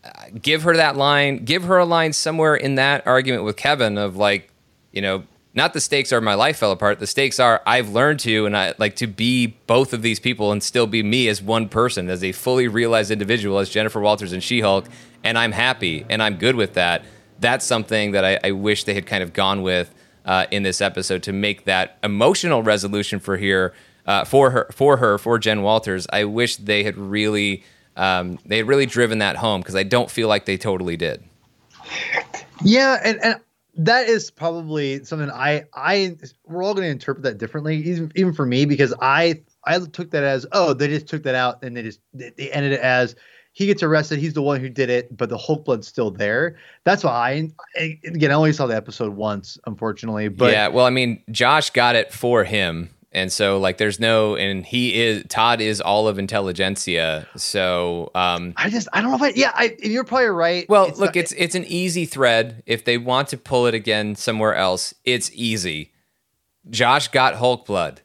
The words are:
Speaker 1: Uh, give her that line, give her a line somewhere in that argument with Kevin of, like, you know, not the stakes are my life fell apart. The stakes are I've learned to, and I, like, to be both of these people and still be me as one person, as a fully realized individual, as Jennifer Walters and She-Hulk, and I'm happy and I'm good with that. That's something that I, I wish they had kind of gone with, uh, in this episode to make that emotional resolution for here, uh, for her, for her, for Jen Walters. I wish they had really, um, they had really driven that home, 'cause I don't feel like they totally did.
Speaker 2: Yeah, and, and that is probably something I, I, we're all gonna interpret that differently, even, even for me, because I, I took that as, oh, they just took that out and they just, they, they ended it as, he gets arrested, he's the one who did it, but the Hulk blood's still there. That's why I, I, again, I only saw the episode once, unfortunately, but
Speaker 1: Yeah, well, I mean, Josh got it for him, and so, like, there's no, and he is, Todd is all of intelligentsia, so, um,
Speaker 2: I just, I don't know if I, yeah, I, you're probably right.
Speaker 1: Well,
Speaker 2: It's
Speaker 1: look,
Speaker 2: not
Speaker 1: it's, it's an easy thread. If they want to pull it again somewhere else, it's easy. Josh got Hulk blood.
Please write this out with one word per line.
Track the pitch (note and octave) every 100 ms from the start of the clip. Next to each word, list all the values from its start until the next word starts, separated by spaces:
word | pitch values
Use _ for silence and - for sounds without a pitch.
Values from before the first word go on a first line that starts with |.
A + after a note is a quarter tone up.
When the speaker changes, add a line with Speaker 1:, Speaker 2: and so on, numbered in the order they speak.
Speaker 1:
Uh, | - - A1 G#2+
give | C#3 D#3
her | E3 E3
that | D#3 C#3
line, | C#3 C#3+ C#3+ C3+
give | A2+ E3+
her | F3 F#3
a | F3
line | E3 D#3+
somewhere | D3 D#3+ D#3+ D#3
in | D3+ C3+
that | C3+ C#3 C#3+ -
argument | B2+ C3 B2
with | G#2+ G#2+
Kevin | C#3+ D3 A2+ G#2
of, | G#2 F#2
like, | G#2 G2+ - _ _ _ _
you | -
know, | G2 F#2+ - _ _
not | A#2+ D#3+
the | D#3
stakes | - C#3+ A#2+
are | A#2+
my | A2
life | G2+ C3+ D3+
fell | G#2+
apart. | F#2 G#2 G#2
The | G#2
stakes | - C#3 -
are | B2 A2+ -
I've | B2 G#2+
learned | G#2+ C#3+ D3+
to, | A#2+ A2
and | G#2+
I, | G#2 F#2 -
like, | G#2+ -
to | A#2+
be | F#2+ A#2 B2+ A#2+ - -
both | A#2+ C3+
of | A#2+
these | A2+ G#2+
people | B2 B2 G#2
and | G#2
still | - B2 A2+
be | A2
me | G#2 B2 A#2
as | G2+
one | F#2+ A2+ G#2+
person, | A2 A#2+ G2 F2+
as | F2+
a | F#2+
fully | F2+ - B2+ B2
realized | G#2+ A#2 A2+ G#2
individual, | G#2+ G2+ A#2 G#2 G2
as | G2
Jennifer | G#2+ G#2+ G#2+
Walters | G#2 G#2 G2
and | F#2
She-Hulk, | - A#2+ G#2+ G2 - - - -
and | G#2+ A2+
I'm | A#2
happy | G#2 B2 B2+ F#2 D#2 -
and | A2
I'm | G#2+ F#2
good | A2+ B2+
with | G2
that. | - F2 E2+ - - _ -
That's | A#2 B2+
something | - A#2 G#2+ A2 G#2
that | G2
I, | F#2+ G2
I | G2
wish | G2 G#2 G#2
they | -
had | G2+ F2
kind | G2+
of | F2+
gone | E2 F#2+ G2
with, | F#2 F2+ F2 - _ _
uh, | - F#2 -
in | G2+
this | G2 F2+
episode | G2+ F#2 F#2 F#2
to | F#2+
make | G2 G#2 G2
that | - F#2 F#2 _
emotional | G#2+ G2+ B2+ F#3+ F3 C3+
resolution | A2+ G#2 G2+ G#2 G2+ G2+
for | - F#2+
here, | G2 F#2+ F#2 - - _ -
uh, | G2+
for | - C3+ C3+
her, | B2 -
for | - C#3 C3+
her, | A#2+ G2+
for | A#2 A#2
Jen | A2 G#2+
Walters. | G2+ A2 A2 F#2 E2+
I | G#2
wish | G#2 A2 A#2+ -
they | G#2 G#2
had | G#2 G2+
really, | G2 G#2 G#2+ G#2 G#2 F#2+ - _ _ -
um, | F#2+ F#2 F2+ F2
they | - G#2+
had | A2
really | C#3 C3
driven | A#2+ A#2 A2
that | G2+ -
home, | A2+ G2
'cause | F2+ F#2+
I |
don't | G2 B2 A#2+
feel | - A2
like | G#2
they | - F#2+
totally | A2 F#2+ F2+ E2
did. | E2 - - _ _ _ _ - - - - - - - - -
Speaker 2:
Yeah, | G3 A#3+ C4+ C4
and, | G#3+ G#3+
and | A3 G#3 _ _ _ -
that | E3 B3 A3+
is | A3+ D#3
probably | _ E3 E3+ D#3+ D3+ C#3+ C3+
something | A#2 D#3 C#3+
I, | A#2+ C#3 D3 D3+
I, | - D3 G3+ F#3+ D#3+ C#3 _ _
we're | E3+
all | F#3+
gonna | G3 F3
interpret | C3+ - C3+
that | C3+ G#2
differently, | A2 D3+ D3+ D#3+
even, | D#3 F3 D#3+
even | - F#3
for | D#3 C3
me, | B2
because | D3 C#3 C3+ -
I, | C3 C#3+ E3+ D#3 _ _ -
I | F3
took | E3+ E3 F3
that | D#3
as, | C#3 C3+ A#2+
oh, | G3 F3
they | C3 C#3+
just | D3 D3+
took | D#3
that | C#3+
out | B2+ B2+ A#2+
and | B2+ A#2+
they |
just, | A2 - _
they, | C3+ A#2+ -
they | C3+
ended | C#3+ C#3+
it | C3+
as, | B2+ B2+ B2 - - - _
he | -
gets | G3 G3+
arrested, | D#3+ D#3 D3+ D3+
he's | D#3
the | D3+
one | C#3+ C#3
who | C3
did | B2 B2
it, | B2 B2 A#2
but | A#2
the | A#2
Hulk | - D3+
blood's | - A#2+ -
still | - A2
there. | F#2 G#2 A#2 E3+ D#3+ - -
That's | - G3+
why | D3+ A#2+ A#2+
I, | C#3+ D#3+ D#3 - -
I, | D#3+ D#3
again, | E3 E3+ D3
I |
only | D3 D#3
saw | D3+ C3
the | A2
episode | G#2+ - A2
once, | G2+ G#2+ G2+ - - -
unfortunately, | G2+ A2+ G#2 A#2 G#2+ G#2+
but | F#2+ A#2+
Speaker 1:
Yeah, | G#2+ G#2
well, | G2+
I | B2
mean, | B2+ B2 G#2+ -
Josh | A2 B2 D3+ C#3+
got | - A#2+ A#2
it | G#2
for | - A#2+ A#2+
him, | F2+ G#2 F2+ E2 E2+ _ _
and | F2+ F#2+
so, | - G2+ G2
like, | F#2+ F2+
there's | G#2+ G2
no, | A2+ A2+ G#2+ G#2
and | G2 G2 F#2
he | B2 B2 G#2
is, | A#2 G#2+ -
Todd | - A#2 A#2+
is | G#2+ G2+
all | F#2 G#2 A2
of | G2
intelligentsia, | G2 G#2+ G2 F2+ F#2+ F#2+ - E2+ D#2+ D#2 D2+
so, | - - G#2 F#2 F2+ F2 E2+ E2+
um, | F2+ F2+ F2 F2 E2+
Speaker 2:
I | G3+
just, | A3+ G3
I | G3
don't | A3+
know | C4
if |
I, | C#4
yeah, | A3+ C4+
I, | - A#3 A3+
you're | G#3+ A3+
probably | B3+ B3+ A#3+
right. | F3+ E3+ F3 E3+
Speaker 1:
Well, | G#3 F#3
Speaker 2:
It's | D#3
Speaker 1:
look, | G3
Speaker 2:
not | F3
Speaker 1:
it's, | E3
it's | - E3+
an | F3+
easy | - E3+ F3+ E3+
thread. | D#3+ C3+ B2+ A2+ A#2 A#2 -
If | A2+
they | - A#2+
want | B2 B2+ C#3
to | C3
pull | - B2+
it | A#2+
again | A2+ G#2 G#2+ G#2+ G2+
somewhere | - A2 G#2+
else, | - F#2+ F#2 - -
it's | - B2 -
easy. | - A#2 A2 F2+ D#2 D2+ _ _ _ _ _ _ _ -
Josh | A2 A#2+ C#3 C#3+
got | C3+ B2+ G#2+
Hulk | B2 B2
blood. | - G2 D#2 C2